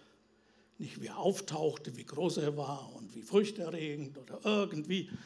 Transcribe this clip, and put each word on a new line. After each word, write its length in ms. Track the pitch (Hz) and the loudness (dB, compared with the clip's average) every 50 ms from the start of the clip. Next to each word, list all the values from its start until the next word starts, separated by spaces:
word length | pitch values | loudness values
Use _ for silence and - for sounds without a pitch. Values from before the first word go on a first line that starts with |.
| - - - _ _ _ _ _ _ _ _ - _ _ _ - | -20 -20 -20 _ _ _ _ _ _ _ _ -20 _ _ _ -10
Nicht 200 | 151 - - 220 | -10 -10 -8 -8
wie 80 | - 110 | -8 -8
er 120 | - 143 | -4 2
auftauchte, 760 | 151 185 190 - - - 156 156 156 151 147 - - 143 123 | 2 2 2 2 -2 -4 0 2 2 2 2 0 -4 -8 -10
wie 80 | 117 113 | -10 -10
groß 340 | - - 143 180 170 156 - | -8 -4 0 0 2 2 2
er 200 | 151 147 147 147 | 2 2 0 0
war 340 | 139 135 143 135 - - - | -2 -2 -4 -6 -8 -10 -12
und 200 | - - - - | -12 -12 -10 -10
wie 60 | 117 | -10
furchterregend 960 | - - 180 208 208 208 - 214 175 160 175 165 156 151 147 151 143 135 - 131 | -2 4 6 6 6 6 4 -2 -4 -2 -2 -2 -2 -2 -2 -4 -4 -6 -8 -12
oder 220 | 127 - - - - | -12 -12 -10 0 2
irgendwie 680 | 208 214 208 202 - - 151 151 175 185 196 214 - - - - | 4 4 4 4 2 0 -2 0 2 2 2 2 0 -6 -10 -10